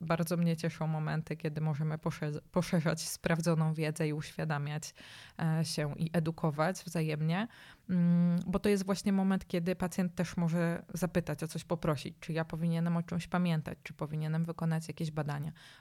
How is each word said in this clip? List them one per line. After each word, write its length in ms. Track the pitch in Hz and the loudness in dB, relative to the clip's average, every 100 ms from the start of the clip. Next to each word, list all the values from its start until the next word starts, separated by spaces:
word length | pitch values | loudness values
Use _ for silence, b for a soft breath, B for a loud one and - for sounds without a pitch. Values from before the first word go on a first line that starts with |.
bardzo 360 | 165 165 165 170 | -2 0 2 2
mnie 200 | 170 165 | 2 2
cieszą 300 | 165 - 156 | -2 -2 -2
momenty, 500 | 156 151 156 - 156 | 0 0 -2 -4 -4
kiedy 240 | 160 151 | -4 -2
możemy 380 | 156 147 156 156 | 0 0 0 -2
posze-, 420 | 165 - 151 151 - | -4 -4 -4 -6 -2
poszerzać 560 | 180 170 175 160 160 - | 0 2 2 2 0 -4
sprawdzoną 640 | - - 165 165 160 160 | -2 0 2 4 4 4
wiedzę 340 | 156 151 151 156 | 2 0 0 0
i 40 | |
uświadamiać, 800 | 151 - - 160 147 143 151 - - B B B B | -2 -4 -4 -2 -2 -2 -6 -8 -14 B B B B
e, 260 | 160 160 | 0 2
się 300 | 160 - 147 - | 0 0 -2 -2
i 140 | 165 | 0
edukować 680 | 175 160 165 165 147 160 185 | 0 0 0 0 2 0 0
wzajemnie, 640 | 175 170 156 151 160 175 233 B B B - | -4 -2 -2 0 0 0 -2 B B B 0
mm, 500 | 180 175 175 175 175 - | 4 6 6 6 4 2
bo 120 | 196 | 0
to 100 | 208 | 4
jest 180 | 202 190 | 2 2
właśnie 260 | 190 208 | 0 2
moment, 340 | 196 190 190 - | 2 2 0 0
kiedy 300 | 180 175 180 | -2 0 0
pacjent 380 | 180 - 180 | -2 0 -2
też 220 | 175 165 - | 0 -2 0
może 460 | 170 170 170 170 - | 2 2 0 -2 -6
zapytać 480 | 165 180 175 165 151 | -4 0 0 0 -4
o 60 | 156 | -6
coś, 160 | 165 | -6
poprosić, 520 | - 170 165 143 - - | -4 -2 0 0 -4 -10
czy 120 | - | -6
ja 120 | 160 | -4
powinienem 520 | 160 160 170 165 170 170 | -2 -2 0 2 2 0
o 60 | |
czymś 240 | 170 170 - | 0 -4 -2
pamiętać, 520 | 180 175 160 - - | 0 2 2 -2 -8
czy 100 | - | -10
powinienem 520 | 156 151 151 156 160 | -8 -6 -4 -2 0
wykonać 440 | 165 160 165 160 160 | -2 -2 0 0 -4
jakieś 220 | - 165 | -6 -4
badania, 420 | 156 147 143 160 - B B | -4 -4 -4 -6 -10 B B